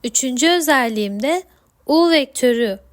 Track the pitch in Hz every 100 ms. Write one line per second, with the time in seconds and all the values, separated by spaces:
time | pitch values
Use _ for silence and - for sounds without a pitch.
0 | 240 - 262 247 320 349 302 277 233 220
1 | 202 202 262 349 - _ _ _ - 302
2 | 339 320 262 - 247 233 233 196 _